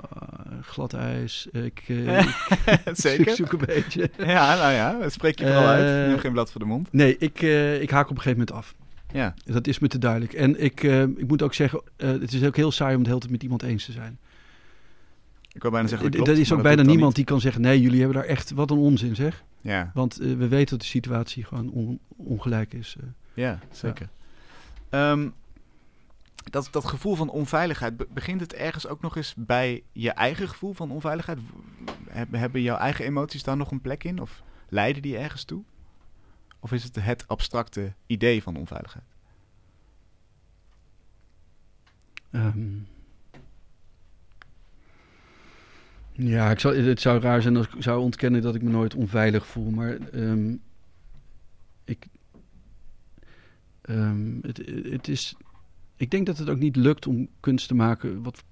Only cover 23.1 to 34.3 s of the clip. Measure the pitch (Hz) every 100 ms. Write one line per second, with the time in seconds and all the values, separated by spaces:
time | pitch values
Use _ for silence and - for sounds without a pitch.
23.1 | - - - 123 87 - - - - 92
24.1 | - - - - - - - - 139 147
25.1 | 147 143 - - - - - - _ -
26.1 | - - - - 139 131 147 - 135 202
27.1 | 170 151 - 139 160 175 143 117 117 -
28.1 | - - 180 170 - 156 156 - 151 165
29.1 | 160 147 - 113 123 127 120 - 113 113
30.1 | - 123 160 185 - 196 190 156 143 151
31.1 | 160 165 147 113 - - - - - -
32.1 | 110 117 117 123 131 120 120 135 - 123
33.1 | 143 147 139 135 139 139 135 127 139 170
34.1 | 180 117